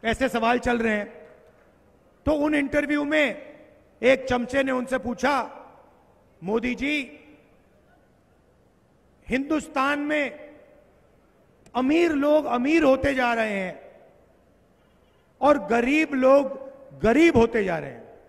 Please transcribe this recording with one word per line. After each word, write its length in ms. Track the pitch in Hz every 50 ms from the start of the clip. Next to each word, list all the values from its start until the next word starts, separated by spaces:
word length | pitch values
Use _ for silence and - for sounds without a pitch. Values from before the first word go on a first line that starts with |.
| -
ऐसे 240 | 220 226 - 262 254
सवाल 300 | - 240 220 233 247 247
चल 200 | 240 247 240 233
रहे 140 | 226 226 214
हैं। 360 | 208 208 - - - - - - - _ - _ _ _ _ _ _ _ _ _ _ _ _ _ _ _
तो 60 | - 302
उन 220 | 294 285 311 302
interview 500 | 294 285 269 - 294 294 285 294 294 294
में 520 | 285 311 - 294 254 202 - - - - - - - _ _ _ _ _ _ -
एक 260 | 247 269 262 262 -
चमचे 340 | 247 247 240 - - 277 269
ने 100 | 269 262
उनसे 260 | 254 247 - 254 254
पूछा, 520 | 190 233 233 - - 262 294 262 220 - - - - - - - - _ _ _ _ _ _ _ _ _ _ _ 165
"मोदी 300 | 175 208 233 233 247 247
जी, 440 | - 240 285 302 294 269 240 - - - - - - _ _ _ _ _ _ _ _ _ _ _ _ _ _ _ _ _ _ _ _ _ _ _ _ _ _ _ _ _ _ _ _ _ _ _ _ _ -
हिंदुस्तान 680 | 214 262 277 285 320 302 - - - 277 262 277 294 285
में 520 | 294 294 302 302 285 247 220 - - - - - - _ - _ _ _ _ _ _ _ _ _ _ _ _ _ _ _ _ _ _ - _
अमीर 360 | 233 254 262 302 339 349 339 311
लोग 320 | 277 277 294 294 311 294
अमीर 380 | 233 233 247 247 277 320 339 320
होते 320 | 269 262 269 262 277 277
जा 200 | 262 247 240 233
रहे 240 | 226 220 214 208 196
हैं 420 | 190 185 160 - - - - - - - _ _ _ _ _ _ _ _ _ _ _ _ _ _ _ _ _ _ _ _ _ _ _ _ _ _
और 180 | 262 285 294 285
गरीब 560 | - - 226 233 240 247 285 311 320 302 285
लोग 560 | 262 254 262 269 285 277 269 - - - - - - - - - - -
गरीब 340 | 214 240 277 330 339 320
होते 280 | 240 226 226 233 233 202
जा 140 | 190 170 160
रहे 120 | 143 139
हैं। 240 | 123 117 117 - - - -